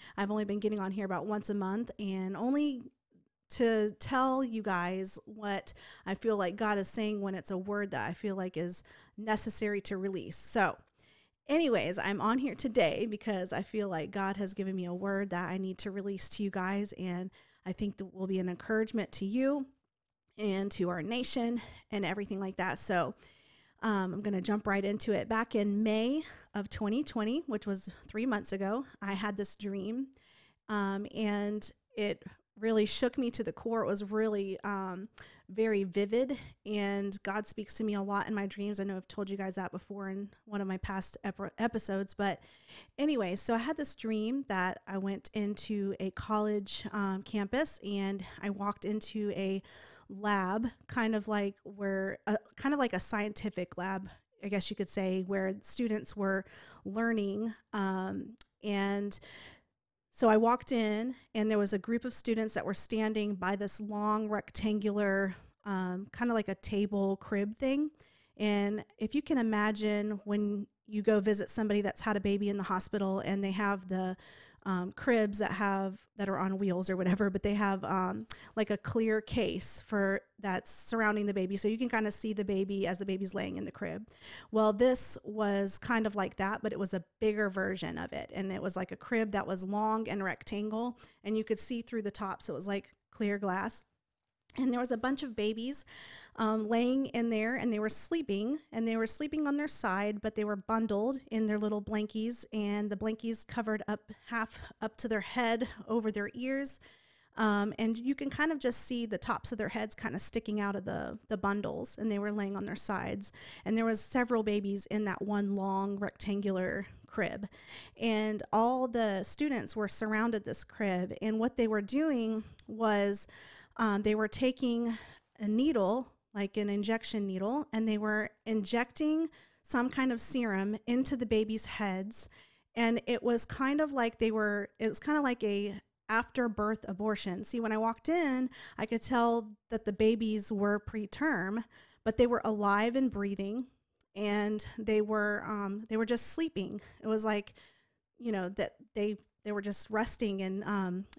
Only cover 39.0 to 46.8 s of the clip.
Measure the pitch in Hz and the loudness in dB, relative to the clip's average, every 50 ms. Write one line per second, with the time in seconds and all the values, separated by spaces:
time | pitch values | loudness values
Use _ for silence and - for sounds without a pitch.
39 | 185 - - - 202 190 196 196 196 190 185 - 185 - - 185 - - 202 202 | -8 -8 -6 -6 -4 -4 -4 -4 -4 -4 -4 -4 -6 -6 -6 -10 -10 -10 -10 -8
40 | 196 190 190 196 202 202 - - _ - 208 202 196 190 185 185 - - 196 190 | -6 -6 -4 -6 -6 -8 -12 -16 _ -6 -4 -2 -2 -2 -2 -2 -4 -4 -4 -2
41 | 185 - - - - 202 190 - 196 185 - - 220 233 - 226 - - 196 190 | -4 -4 -6 -6 -6 -6 -4 -4 -6 -8 -4 -2 -2 -2 0 -2 -2 -2 -2 -2
42 | 196 190 - - 202 196 175 - - - - - - - - - - - _ - | -2 -4 -4 -2 -2 -2 -2 -4 -8 -18 -20 -20 -20 -20 -20 -20 -20 -12 _ 0
43 | 277 302 302 247 202 180 180 202 - - 233 226 233 277 320 311 294 277 - - | 2 2 2 2 2 0 0 0 0 2 0 2 0 0 -2 -2 -2 -4 -4 -4
44 | - 220 220 214 214 226 254 277 269 - 208 185 180 185 - - - - 190 196 | -2 -2 0 0 0 0 0 -2 -2 0 0 2 2 0 0 -4 -6 -6 -4 -2
45 | 190 196 196 190 - - - 220 208 202 208 202 - - 220 208 196 196 196 - | -2 -2 -2 -4 -6 -6 -2 -2 0 0 -2 -2 -4 -2 -2 0 0 -2 -2 -2
46 | 190 190 - - - - 214 214 214 214 208 208 202 196 - - | -4 -4 -4 -6 -4 0 0 2 2 2 0 0 -2 -4 -6 -6